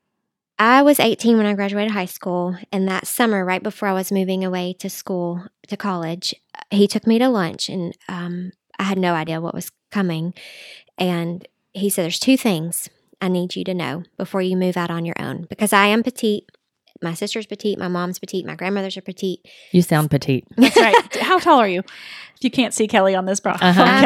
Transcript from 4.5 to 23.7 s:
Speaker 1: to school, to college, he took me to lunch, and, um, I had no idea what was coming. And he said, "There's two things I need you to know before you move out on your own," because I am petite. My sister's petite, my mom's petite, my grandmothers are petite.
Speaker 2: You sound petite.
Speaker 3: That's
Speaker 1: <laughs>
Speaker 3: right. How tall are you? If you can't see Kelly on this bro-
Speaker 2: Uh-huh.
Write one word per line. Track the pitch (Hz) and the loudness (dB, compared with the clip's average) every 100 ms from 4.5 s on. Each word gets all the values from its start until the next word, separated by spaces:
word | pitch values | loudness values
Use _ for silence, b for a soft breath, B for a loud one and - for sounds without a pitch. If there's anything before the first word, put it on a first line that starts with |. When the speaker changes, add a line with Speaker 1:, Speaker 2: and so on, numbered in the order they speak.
| 180 180 185 | -4 -6 -8
Speaker 1:
to | 190 | -10
school, | - - 185 175 175 190 _ - | -10 -8 -4 -4 -6 -10 _ -12
to | 202 | -8
college, | 202 180 165 175 - - _ - - | -6 -6 -6 -6 -8 -10 _ -20 -2
he | 202 202 | 2 2
took | 214 - | 2 2
me | 226 | 2
to | 262 | 2
lunch, | 226 170 - - | 0 -2 -6 -8
and, | 190 170 - - | -6 -8 -10 -12
um, | 180 175 175 180 - _ - | -10 -8 -8 -10 -14 _ -6
I | |
had | 196 190 | -4 0
no | 180 | 0
idea | 170 160 160 | 0 -2 -6
what | 170 - | -6 -8
was | - - _ | -12 -16 _
coming. | 208 185 160 165 - B B B B B - | -4 -2 -2 -6 -10 B B B B B -4
And | 180 170 170 175 - _ _ | -2 -2 -4 -8 -14 _ _
he | 190 202 | -4 -4
said, | - | -2
"There's | 165 - | -2 -2
two | - 262 | 2 2
things | 233 170 165 - - _ _ - | 2 -2 -4 -8 -12 _ _ -8
I | 185 | -2
need | 180 180 185 | -2 -4 -6
you | 180 | -6
to | |
know | 185 143 151 170 - | -6 -6 -8 -10 -10
before | 185 196 | -6 -4
you | 185 185 | -2 0
move | 185 180 | 0 0
out | 170 | -4
on | 170 170 | -4 -6
your | - | -6
own," | 127 135 170 | -8 -10 -10
because | - 214 | -4 2
I | 202 202 | 4 6
am | 220 | 2
petite. | 240 - 220 208 - _ _ _ _ - | 0 -2 -2 -2 -6 _ _ _ _ -12
My | 170 | -10
sister's | 165 208 226 208 | -6 -6 -8 -10
petite, | 202 208 196 | -6 -4 -2
my | 175 | -4
mom's | 175 180 180 | -4 -4 -8
petite, | 185 190 - | -8 -8 -8
my | 156 | -8
grandmothers | 180 202 190 185 | -4 -4 -6 -8
are | |
petite. | 190 180 190 175 _ b b | -14 -6 -6 -6 _ b b
Speaker 2:
You | 180 | 2
sound | 175 156 151 | 4 2 2
petite. | 139 - 131 - - | 0 0 -2 -2 2
Speaker 3:
That's | 262 - | 4 6
Speaker 1:
<laughs> | - | 6
Speaker 3:
right. | 466 - - | 6 4 -4
How | - 370 | 0 2
tall | 339 285 | 4 4
are | 208 | 4
you? | 180 | 0
If | - - - - - _ | -6 -12 -20 -20 -20 _
you | 262 | -4
can't | - 226 | 0 0
see | - 214 | 0 2
Kelly | 220 190 190 | 4 4 2
on | 185 | 0
this | 202 | -2
bro- | 202 | -2
Speaker 2:
Uh-huh. | 180 185 | 2 4